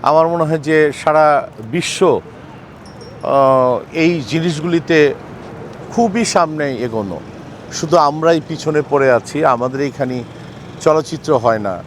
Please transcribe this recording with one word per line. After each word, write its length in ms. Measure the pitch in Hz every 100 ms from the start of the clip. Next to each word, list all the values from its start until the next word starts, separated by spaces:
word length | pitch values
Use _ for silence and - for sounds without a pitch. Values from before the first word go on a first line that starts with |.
আমার 260 | 127 156 165
মনে 160 | 170
হয় 140 | 156 160
যে 340 | 143 156 151 135
সারা 460 | - 156 151 143 - - 110
বিশ্ব, 500 | 156 - - 185 110 - - - - - - - - - -
আহ, 80 | 135 139 135 131 127 120 -
এই 280 | 156 160 170
জিনিসগুলিতে 920 | 110 165 170 151 165 170 - 156 147 - - - - - - - - -
খুবই 300 | 233 202 220
সামনে 500 | 190 165 156 143 123
এগোনো, 440 | 123 110 101 85 - - - - -
শুধু 260 | - 160 170
আমরাই 440 | 147 151 160 165 -
পিছনে 340 | 160 156 151 143
পড়ে 220 | 143 135
আছি, 340 | 117 - 143 156
আমাদের 360 | 120 127 135
এইখানে 420 | 143 127 127 127 117 - - - - -
চলচ্চিত্র 560 | 160 156 156 160 - 135
হয় 220 | 117 110
না। 240 | 101 87